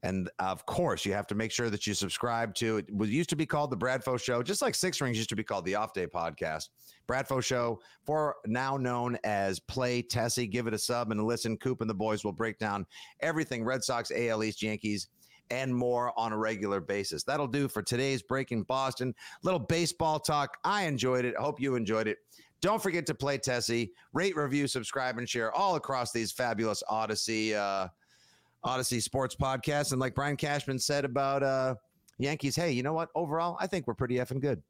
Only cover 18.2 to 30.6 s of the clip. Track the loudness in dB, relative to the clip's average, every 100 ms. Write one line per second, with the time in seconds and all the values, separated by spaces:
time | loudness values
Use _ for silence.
18.2 | -2 -2 0 -2 0 0 0 -2 -4 -6
19.2 | -14 -4 0 0 2 2 2 2 2 2
20.2 | 2 2 0 -2 0 2 2 2 4 4
21.2 | 2 0 -2 0 0 2 2 2 2 -2
22.2 | _ -20 -20 _ 2 2 2 0 -2 -2
23.2 | 0 0 2 0 2 2 0 -6 -4 0
24.2 | 2 2 0 2 2 0 -2 -2 -2 -2
25.2 | -2 0 0 2 2 2 0 -2 0 -2
26.2 | -2 0 0 2 0 0 0 0 0 -2
27.2 | 0 0 2 2 0 0 -2 _ _ _
28.2 | _ _ _ _ -4 -2 0 -2 0 0
29.2 | -2 0 0 0 0 0 2 0 0 0
30.2 | 0 0 0 0